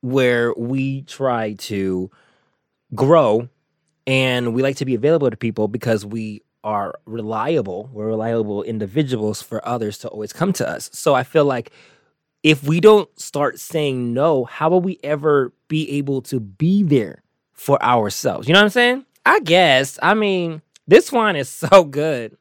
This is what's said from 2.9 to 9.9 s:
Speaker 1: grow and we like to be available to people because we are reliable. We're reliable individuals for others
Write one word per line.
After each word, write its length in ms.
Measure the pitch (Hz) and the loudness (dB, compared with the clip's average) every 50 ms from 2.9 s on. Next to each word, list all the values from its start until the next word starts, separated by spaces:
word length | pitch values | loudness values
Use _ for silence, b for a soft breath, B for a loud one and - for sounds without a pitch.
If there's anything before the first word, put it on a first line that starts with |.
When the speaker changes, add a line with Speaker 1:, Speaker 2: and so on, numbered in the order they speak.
| - | -4
Speaker 1:
grow 540 | 104 135 135 165 165 147 113 104 113 120 123 _ _ _ _ _ _ _ _ _ _ _ | -2 2 4 6 4 6 4 2 0 -2 -6 _ _ _ _ _ _ _ _ _ _ _
and 480 | - 135 131 131 131 123 123 123 120 113 | -2 0 0 2 0 0 0 -2 -2 -2
we 80 | 123 131 | 0 -2
like 140 | 135 139 | -2 -2
to 80 | - 143 | -4 -4
be 100 | 131 127 | -4 -2
available 360 | 110 113 147 165 165 143 127 | 0 2 2 2 2 2 0
to 60 | 113 | -2
people 300 | - - 117 101 - 107 | -2 -6 -6 -2 -2 -4
because 400 | 104 104 120 - 123 113 107 101 | -2 -4 -4 -2 -2 -2 -2 -4
we 360 | 104 104 113 110 107 104 104 _ _ _ _ - | -6 -10 -10 -10 -10 -12 -14 _ _ _ _ -8
are 300 | 127 107 101 101 90 - - _ | -6 -4 -4 -6 -6 -10 -14 _
reliable. 840 | - 110 117 107 107 110 110 113 143 165 151 107 98 90 92 107 135 127 | -12 -12 -10 -8 -6 -6 -6 -4 -2 -2 -2 -2 -4 -8 -10 -12 -12 -12
We're 140 | 104 107 | -8 -6
reliable 560 | 110 110 113 110 117 117 117 110 104 101 101 - | -4 -4 -4 -2 -2 -2 -2 -2 -2 -4 -6 -6
individuals 800 | - 113 110 107 95 98 147 156 131 127 110 107 107 107 - - | -6 -6 -6 -6 -4 -2 -4 -2 -2 -2 -2 -2 -4 -4 -6 -10
for 240 | - 117 107 - | -10 -10 -10 -6
others 320 | - 120 120 113 104 | -6 -6 -4 -4 -6